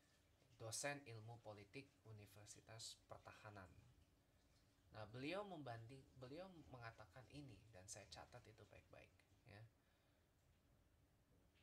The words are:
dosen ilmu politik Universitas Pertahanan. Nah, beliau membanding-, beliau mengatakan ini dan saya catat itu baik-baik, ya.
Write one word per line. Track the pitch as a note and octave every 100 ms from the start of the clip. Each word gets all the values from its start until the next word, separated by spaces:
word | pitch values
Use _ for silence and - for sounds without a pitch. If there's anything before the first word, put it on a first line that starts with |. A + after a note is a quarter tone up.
| - - - - - A2+
dosen | A2+ A2 C#3+ C#3+ B2+
ilmu | A2+ A2 A#2
politik | G#2+ G#2 G2+ C#3 - - A2+
Universitas | G#2+ G2+ G#2+ G#2 A2 - A2+ A2+ - -
Pertahanan. | - - - A2 G#2 F#2 - - - - - - - - - - - -
Nah, | A2 G#2+
beliau | A#2+ C#3+ F#3 G3+
membanding-, | E3+ B2+ A2+ A2+ C3+ C3+ C3
beliau | B2+ D3 F#3+ E3+ C3+
mengatakan | B2+ A2+ - - C3+ A2
ini | C3 C#3 G2 -
dan | F#2 F#2+
saya | G#2 G2+
catat | - - B2 A2
itu | G#2+ G#2
baik-baik, | G2 - - - - - - -
ya. | G2+ A2+ - - - - - - - - - - - - - - - - - - -